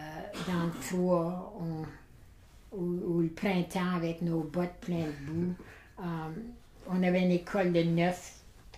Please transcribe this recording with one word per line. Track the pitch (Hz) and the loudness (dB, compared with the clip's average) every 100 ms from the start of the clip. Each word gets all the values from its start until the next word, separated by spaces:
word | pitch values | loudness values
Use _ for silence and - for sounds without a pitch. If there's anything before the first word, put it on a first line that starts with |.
| 156 160 - - 175 | -10 -10 -10 -6 -2
dans | 175 170 | 0 0
le | - - | -2 -2
toit, | 185 180 175 165 180 - - | 2 4 4 2 -2 -8 -6
on, | 165 160 151 - - - - - - - - 202 | -6 -4 -6 -12 -20 -20 -20 -20 -20 -20 -12 -6
ou, | 175 175 180 170 | -2 -2 0 2
ou | |
le | 165 | 2
printemps | - 202 180 170 185 180 180 | 0 0 2 0 0 0 0
avec | 165 165 | 0 0
nos | 170 165 | 0 0
bottes | 151 175 180 - | 0 -2 -2 -4
pleines | - 170 156 143 139 | -4 -2 -2 -4 -6
de | |
boue. | 160 180 180 - - - - | -2 -2 -4 -10 -20 -20 -10
Euh, | 175 165 156 160 233 - - - - | -6 -4 -6 -8 -12 -14 -20 -14 -2
on | 180 | 2
avait | 180 185 | 4 4
une | 180 | 4
école | 175 - 202 180 | 2 2 2 4
de | 170 | 4
neuf | 170 165 175 180 - - - - - | 4 4 4 2 -6 -18 -20 -20 -20